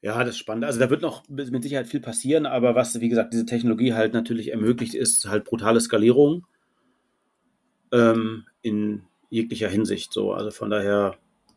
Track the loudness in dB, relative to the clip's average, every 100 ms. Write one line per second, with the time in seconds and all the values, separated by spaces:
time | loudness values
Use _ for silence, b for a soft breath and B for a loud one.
0 | -6 -4 -4 -4 -8 -6 -4 0 2 2
1 | -2 -8 _ -10 -6 -6 -4 -6 -6 -8
2 | -6 -6 0 0 2 2 4 4 2 0
3 | 0 0 0 -2 -2 0 0 2 2 2
4 | 0 0 -2 -4 -4 -2 0 0 -2 -2
5 | 0 0 0 -4 -2 -2 2 2 4 4
6 | 6 6 6 4 -6 _ _ _ _ _
7 | _ _ _ _ _ _ _ _ _ 4
8 | 4 4 -2 -8 -14 _ -6 -2 -2 -6
9 | -12 _ _ -4 -4 -4 -2 0 0 -4
10 | -6 -4 -4 -4 -6 -8 -4 -2 0 2
11 | 0 -4 _ _ _